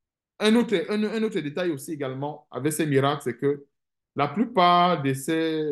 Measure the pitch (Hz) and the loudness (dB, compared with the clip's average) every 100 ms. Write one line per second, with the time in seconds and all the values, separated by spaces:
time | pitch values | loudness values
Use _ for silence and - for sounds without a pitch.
0 | _ _ _ - 214 233 233 190 160 214 | _ _ _ -2 2 4 4 0 -2 -2
1 | 214 220 220 185 147 147 180 139 135 151 | -2 -2 -2 -4 -6 -4 -4 -4 -8 -8
2 | 135 131 143 156 _ 123 143 156 160 139 | -8 -6 -8 -10 _ -4 -2 -2 0 2
3 | 139 147 127 117 139 143 - _ _ _ | 2 0 -4 -2 -2 -2 -8 _ _ _
4 | _ - 147 190 233 - 175 175 175 170 | _ -4 -2 -2 -2 4 6 6 4 2
5 | 139 135 135 160 160 156 151 | 0 -2 -2 -2 0 -2 -2